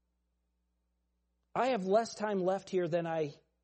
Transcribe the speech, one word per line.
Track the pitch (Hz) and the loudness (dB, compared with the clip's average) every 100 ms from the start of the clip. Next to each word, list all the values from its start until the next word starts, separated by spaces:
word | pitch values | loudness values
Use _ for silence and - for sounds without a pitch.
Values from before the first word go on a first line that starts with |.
| _ _ _ _ _ _ _ _ _ _ _ _ _ _ _ | _ _ _ _ _ _ _ _ _ _ _ _ _ _ _
I | - 247 | 0 0
have | 233 185 | 0 2
less | 214 226 | 2 2
time | - 214 196 | -4 -2 0
left | 180 190 190 | 0 -2 -2
here | 185 170 | -2 0
than | 175 165 | 0 0
I | 165 147 - _ _ | -2 -2 -6 _ _